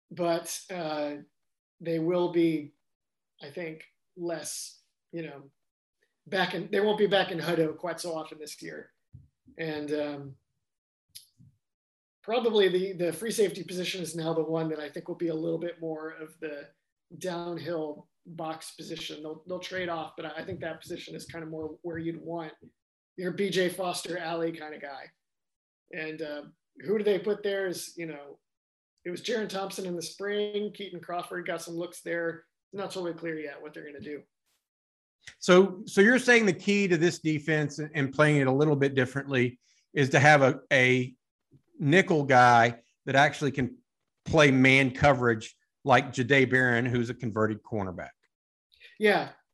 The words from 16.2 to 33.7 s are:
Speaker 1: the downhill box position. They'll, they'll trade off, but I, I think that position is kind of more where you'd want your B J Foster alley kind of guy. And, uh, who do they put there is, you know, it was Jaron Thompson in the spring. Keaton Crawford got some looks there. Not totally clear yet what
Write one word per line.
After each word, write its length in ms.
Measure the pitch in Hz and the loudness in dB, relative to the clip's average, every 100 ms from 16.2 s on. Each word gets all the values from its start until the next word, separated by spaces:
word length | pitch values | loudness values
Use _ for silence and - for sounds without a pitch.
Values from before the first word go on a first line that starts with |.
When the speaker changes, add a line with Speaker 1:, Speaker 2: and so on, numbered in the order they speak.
| 156 - | -18 -14
Speaker 1:
the 220 | 156 143 147 _ _ _ _ 160 | -12 -12 -16 _ _ _ _ -12
downhill 880 | 180 170 175 165 139 165 156 - - _ 175 | -8 -6 -8 -8 -6 -6 -6 -10 -18 _ -18
box 460 | 165 160 - - | -12 -10 -10 -14
position. 500 | - 160 160 - 151 | -16 -14 -12 -12 -12
They'll, 220 | 156 156 180 | -14 -14 -12
they'll 120 | 180 | -10
trade 280 | 180 185 175 | -8 -8 -6
off, 260 | 165 156 - | -6 -8 -12
but 80 | 160 | -12
I, 160 | 156 | -10
I 20 | |
think 160 | 160 180 | -10 -10
that 220 | 165 160 | -10 -10
position 340 | - 170 - 160 | -12 -14 -12 -16
is 100 | - | -14
kind 180 | 170 | -14
of 60 | 160 | -12
more 240 | 160 156 - | -10 -12 -12
where 160 | 175 165 | -10 -8
you'd 220 | 165 160 | -8 -8
want 320 | 160 170 156 - - _ _ _ _ - | -10 -10 -10 -14 -20 _ _ _ _ -8
your 160 | 180 | -6
B 180 | 156 196 | -2 -2
J 200 | 175 180 | 0 0
Foster 480 | 175 180 175 165 175 | -2 -6 -6 -8 -8
alley 320 | 165 170 165 | -6 -4 -4
kind 240 | 160 151 147 | -6 -12 -14
of 60 | |
guy. 240 | 143 135 - _ _ _ _ _ _ _ _ | -14 -16 -18 _ _ _ _ _ _ _ _
And, 300 | 175 156 156 | -12 -10 -8
uh, 200 | 151 147 147 _ _ - 135 | -10 -10 -14 _ _ -10 -2
who 120 | 214 | 0
do 60 | |
they 140 | 208 196 | 2 0
put 240 | 214 202 | 0 -4
there 260 | 202 196 190 | -4 -4 -4
is, 260 | 160 - - | -6 -10 -12
you 100 | 165 | -12
know, 320 | 147 143 - _ _ _ _ _ _ 175 | -12 -16 -20 _ _ _ _ _ _ -12
it 40 | |
was 120 | 175 | -8
Jaron 260 | - 220 196 | -4 -4 -4
Thompson 380 | 190 196 202 185 | -6 -8 -8 -8
in 100 | 175 | -8
the 60 | |
spring. 680 | 165 - 202 208 208 208 208 - | -8 -8 -4 -2 -2 -4 -6 -8
Keaton 240 | 190 170 | -12 -12
Crawford 480 | 165 175 170 180 170 | -8 -8 -8 -8 -6
got 140 | 165 | -8
some 140 | 170 165 | -8 -8
looks 260 | 170 - | -8 -10
there. 420 | 170 170 165 165 _ _ _ | -6 -4 -4 -6 _ _ _
Not 180 | 196 185 | -10 -8
totally 220 | 190 175 | -6 -6
clear 260 | 165 165 156 | -6 -8 -8
yet 200 | 147 139 | -10 -12
what 120 | 151 | -16